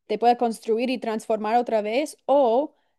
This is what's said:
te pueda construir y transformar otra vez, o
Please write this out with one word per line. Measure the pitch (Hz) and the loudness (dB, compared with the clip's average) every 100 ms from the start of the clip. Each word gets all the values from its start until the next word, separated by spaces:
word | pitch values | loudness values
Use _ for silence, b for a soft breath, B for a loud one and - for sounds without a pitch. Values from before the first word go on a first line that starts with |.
| - | -8
te | 214 | 0
pueda | 240 240 | 2 2
construir | 233 220 - 220 254 | 0 -4 -4 -2 -2
y | 262 | -4
transformar | 226 330 - 220 214 240 | -6 -6 -4 -4 0 0
otra | 240 226 | 0 -2
vez, | 208 240 302 - - | -2 -2 -4 -6 0
o | 277 247 240 311 _ _ | 2 4 2 -2 _ _